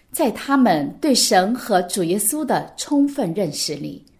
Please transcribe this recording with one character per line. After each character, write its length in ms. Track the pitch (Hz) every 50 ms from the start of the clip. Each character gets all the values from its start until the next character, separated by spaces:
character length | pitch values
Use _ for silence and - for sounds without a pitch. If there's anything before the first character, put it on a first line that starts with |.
| _ _
在 180 | - - 320 233
他 260 | 196 - - - 277
们 380 | 269 254 214 170 151 143 143 - -
对 140 | - 160 135
神 400 | - - - 220 185 185 202 247
和 260 | 247 - - 202 180
主 220 | 185 180 - 208 175
耶 140 | 160 185 208
稣 260 | 208 - 294 302 311
的 300 | 254 208 151 - - -
充 320 | - - - 294 285 285 285
分 240 | 285 285 233 165
认 180 | 165 208 196 160
识 220 | - - - - 147
里， 280 | - 151 147 139 - - _ _